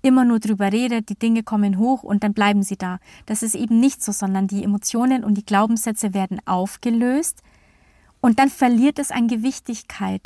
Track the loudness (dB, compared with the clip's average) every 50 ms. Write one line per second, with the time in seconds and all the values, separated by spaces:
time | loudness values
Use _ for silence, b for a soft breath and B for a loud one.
0 | 2 4 4 4 4 4 2 2 0 -2 -2 0 0 0 0 0 0 -2 -2 -4
1 | -4 -6 -6 -2 0 0 0 0 -2 -2 0 0 2 2 2 2 0 0 0 -2
2 | -2 -2 -2 0 0 0 0 0 2 2 2 0 0 -2 -6 -6 -6 -8 -8 -10
3 | B B B B B -8 -6 -4 -4 -4 -4 -4 -2 2 2 4 4 2 0 -2
4 | -6 -6 -6 -4 -2 -2 0 0 0 -2 -2 -2 0 0 0 0 -2 -2 -2 0
5 | 2 2 2 2 2 0 0 0 0 0 2 2 2 2 0 -2 -2 -4 -4 -4
6 | -4 -2 -2 -2 -4 -4 -6 -6 -4 -4 -2 -2 -2 -4 -6 -4 -2 0 0 2
7 | 2 2 0 0 -2 -4 -6 _ b b b b b b b b b b b b
8 | b b b b 2 2 4 4 2 2 2 2 2 4 4 4 4 2 2 0
9 | -4 -4 -2 0 0 0 0 -2 -2 -4 -6 -6 -8 -10 -10 -10 -12 -14 -10 -8
10 | -6 -6 -6 -6 -8